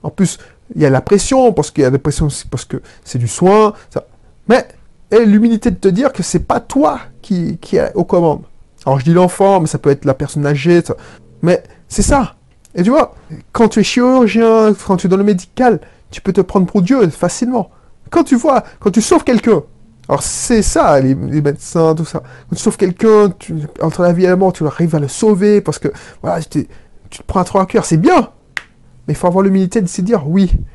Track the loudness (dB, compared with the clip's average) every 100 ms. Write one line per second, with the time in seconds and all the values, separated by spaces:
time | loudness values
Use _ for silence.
0 | -12 -4 -4 -4 -18 _ _ 0 2 2
1 | 2 0 2 2 2 0 -4 0 0 0
2 | -2 -2 -4 -4 -10 -12 -10 -12 -14 -20
3 | -10 -6 -6 0 2 4 2 -2 -12 -12
4 | -12 _ _ _ 0 0 0 -16 -20 _
5 | 0 2 4 4 2 0 -2 0 0 0
6 | -2 -2 -4 -4 -2 -6 -4 0 0 -2
7 | -12 -20 -6 -4 -4 -8 -4 -2 -2 -4
8 | -2 0 0 -2 -8 -20 -20 _ -2 -2
9 | 2 2 2 2 2 2 0 -2 0 0
10 | 0 -4 -4 -4 -2 -2 2 2 0 -8
11 | -10 -20 -20 -6 0 0 -2 -20 -14 -4
12 | 0 0 0 -8 _ _ _ -2 0 2
13 | 0 -6 -20 -20 -14 0 2 2 0 2
14 | 2 4 2 2 2 4 2 0 -2 -2
15 | 0 0 2 0 -4 -2 0 0 -6 _
16 | _ -10 -4 -2 0 0 0 0 0 2
17 | 0 0 -6 -4 -4 -4 -6 _ _ -20
18 | -6 -2 0 0 2 0 -2 -6 -2 0
19 | 2 0 2 0 2 0 -2 -20 -20 _
20 | -6 -4 -4 -8 -2 0 0 0 2 2
21 | 2 -2 -2 -2 -2 -4 -6 0 0 0
22 | -4 -8 -14 -20 -12 -4 -4 0 -2 0
23 | 4 4 4 -2 -10 -10 -10 -6 -6 0
24 | 0 2 2 2 0 0 -6 -2 -2 -2
25 | -4 -2 0 2 2 2 0 -6 -6 -8
26 | -18 -12 -6 -6 -4 -6 -6 -12 -20 -20
27 | -20 -20 -6 -4 -2 -2 0 -2 0 0
28 | 2 2 0 _ _ -20 -20 _ -20 -20
29 | -10 -4 -2 0 2 2 0 -2 -4 -4
30 | -2 -2 0 0 2 0 -2